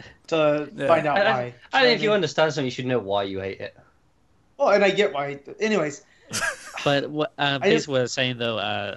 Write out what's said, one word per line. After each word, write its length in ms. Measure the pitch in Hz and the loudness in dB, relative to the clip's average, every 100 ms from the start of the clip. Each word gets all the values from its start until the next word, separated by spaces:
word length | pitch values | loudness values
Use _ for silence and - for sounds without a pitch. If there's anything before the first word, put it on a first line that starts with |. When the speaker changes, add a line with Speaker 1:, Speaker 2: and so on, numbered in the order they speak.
Speaker 1:
<laughs> 260 | - - - | -12 -18 -2
Speaker 2:
to 440 | 160 151 147 147 | 2 4 2 -2
Speaker 3:
Yeah. 120 | 147 139 | -4 2
Speaker 2:
find 200 | 160 151 | 4 4
out 160 | 165 | 2
Speaker 4:
I, 0 | |
I, 20 | |
Speaker 2:
why. 300 | 208 127 123 - - | 2 0 -4 -10 -4
Speaker 4:
I 100 | 262 | 2
think 140 | 254 214 | 4 4
if 60 | |
you 100 | 208 | 2
Speaker 2:
I 20 | |
mean 0 | |
Speaker 4:
understand 380 | 208 156 - 156 | 2 0 2 2
something, 120 | 147 131 | 2 -4
you 40 | |
should 160 | 123 127 | -4 -2
know 120 | 123 | -2
why 260 | 98 101 | 0 -2
you 160 | 98 95 | -2 -6
hate 200 | 98 95 | -8 -8
it. 160 | 104 - _ _ _ _ _ _ _ - | -12 -14 _ _ _ _ _ _ _ 0
Speaker 2:
Well, 120 | 262 | 4
and 140 | 202 | 6
I 60 | 196 | 4
get 220 | 175 202 | 4 0
why. 280 | 139 143 139 - - | 0 -6 -8 -14 -4
Anyways. 440 | 214 202 151 - _ _ - - - - - - | 0 0 -2 -6 _ _ -8 -6 -6 -8 -12 -4
Speaker 1:
But 280 | 147 139 135 | 0 0 -2
what, 240 | 151 151 - | -4 -6 -2
uh, 220 | 143 139 | -2 0
Speaker 2:
I 100 | 190 | 2
just 180 | 220 180 | 0 0
Speaker 1:
basically 40 | |
what 40 | 131 | -2
I 40 | |
was 100 | 120 | 0
saying, 260 | - 127 120 | -2 -2 -2
though, 200 | 117 110 | -4 -2
uh, 380 | 104 104 101 | -4 -4 -6